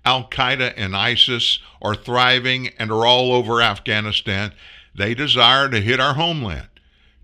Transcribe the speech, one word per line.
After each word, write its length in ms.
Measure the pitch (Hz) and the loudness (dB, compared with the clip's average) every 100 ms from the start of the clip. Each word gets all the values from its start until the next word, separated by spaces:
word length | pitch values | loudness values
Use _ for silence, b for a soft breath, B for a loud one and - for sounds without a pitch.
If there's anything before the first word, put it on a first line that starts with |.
| 123 | -2
Al-Qaeda 720 | 131 - - 123 135 123 - | -2 -2 -2 0 0 -2 -4
and 180 | 95 98 | -6 -2
isis 640 | 117 113 - 117 - - B B | 0 2 0 0 -2 -4 B B
are 140 | 104 107 | -6 -6
thriving 720 | - 123 127 127 127 127 123 - | -2 2 4 2 0 -4 -6 -10
and 100 | 110 | -4
are 140 | 110 117 | 0 4
all 280 | 123 127 | 4 4
over 280 | 123 110 117 | 2 2 2
Afghanistan. 920 | 117 101 - 107 107 - - 98 104 B B B B - | 2 0 -2 -2 -2 -4 -2 -4 -4 B B B B -6
They 180 | 104 | -4
desire 540 | 117 147 123 117 135 139 | -2 0 2 4 4 2
to 120 | 113 | 0
hit 180 | 104 131 | 0 2
our 140 | 139 | 0
homeland." 560 | 139 170 160 107 69 - _ _ _ _ _ | 0 -2 -4 -6 -8 -12 _ _ _ _ _